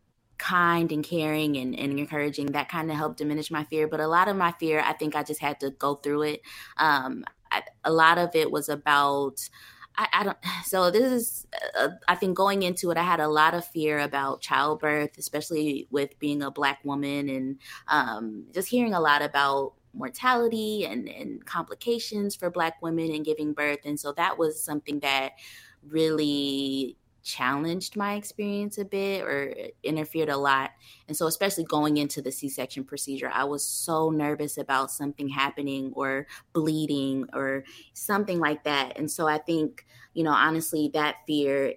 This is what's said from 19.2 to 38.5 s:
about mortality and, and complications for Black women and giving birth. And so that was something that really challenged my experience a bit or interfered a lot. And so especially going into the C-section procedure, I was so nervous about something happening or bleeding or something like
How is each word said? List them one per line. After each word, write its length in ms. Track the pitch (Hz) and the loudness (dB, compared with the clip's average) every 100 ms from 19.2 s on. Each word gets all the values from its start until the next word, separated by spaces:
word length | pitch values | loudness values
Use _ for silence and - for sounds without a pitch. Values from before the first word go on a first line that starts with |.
about 520 | 147 143 139 139 135 - _ | 2 2 2 2 -2 -8 _
mortality 920 | - 131 - 254 247 233 220 214 208 160 | -10 -10 -2 2 2 2 0 -2 -2 -4
and, 240 | 107 - | -6 -8
and 360 | - 143 - - | -10 -12 -12 -8
complications 880 | 175 160 - 240 233 - 208 202 - | -8 -6 -6 -2 -2 -2 -4 -4 -4
for 140 | 175 | -4
Black 320 | 175 165 - | 0 -2 -2
women 300 | 165 165 160 | -2 -2 0
and 120 | 156 151 | -2 -2
giving 280 | 151 151 | -2 -2
birth. 260 | 147 147 143 | 0 0 -2
And 160 | 147 147 | -4 -6
so 140 | 147 | -4
that 240 | 147 180 - | -2 -2 0
was 260 | 160 156 | 0 -2
something 380 | - 151 - 147 | -4 -6 -4 -2
that 320 | 143 135 135 - - - - _ | 0 0 0 -8 -20 -20 -20 _
really 1120 | 147 156 160 156 151 143 139 139 139 135 127 - _ _ | -4 2 2 4 2 2 0 0 -2 -2 -4 -8 _ _
challenged 720 | - - 127 143 165 180 - 214 | -10 -2 0 0 0 -2 -6 -4
my 200 | 202 208 | -4 -4
experience 640 | 208 - 208 202 208 208 | -8 -6 -4 -2 -4 -6
a 60 | 196 | -4
bit 360 | 196 196 196 | -2 -2 -2
or 320 | - 139 139 - - - | -2 -2 -4 -8 -12 -8
interfered 440 | - 156 151 160 151 | -4 -2 -2 -2 0
a 80 | 139 | 2
lot. 340 | 139 135 135 - - - - | 4 2 2 -8 -20 -18 -8
And 80 | 151 | -2
so 120 | 160 | 0
especially 360 | - 196 190 | 2 0 0
going 340 | 160 151 151 147 | 0 2 4 2
into 220 | 143 - | 0 -4
the 120 | 131 | -6
C-section 520 | - 139 135 131 135 | -6 -6 -6 -6 -8
procedure, 460 | 135 143 - 135 127 | -10 -8 -8 -6 -4
I 120 | 117 | -2
was 200 | 143 143 | -2 -2
so 460 | - - - 160 160 | -4 -4 0 2 2
nervous 480 | 156 147 147 147 - | 2 0 -2 -4 -4
about 320 | 139 135 135 | 0 0 0
something 400 | - 143 143 143 | -4 -6 -6 -4
happening 640 | 135 139 139 139 135 135 - | 0 0 -2 -4 -4 -6 -4
or 300 | 135 135 143 - - | -2 -2 -6 -14 -6
bleeding 720 | 170 156 156 147 143 135 135 127 | -2 0 0 0 0 0 -2 -4
or 300 | - 135 135 135 - - | -4 -2 -4 -6 -18 -20
something 460 | - - 208 202 175 | -8 -2 0 0 0
like 240 | 151 | 0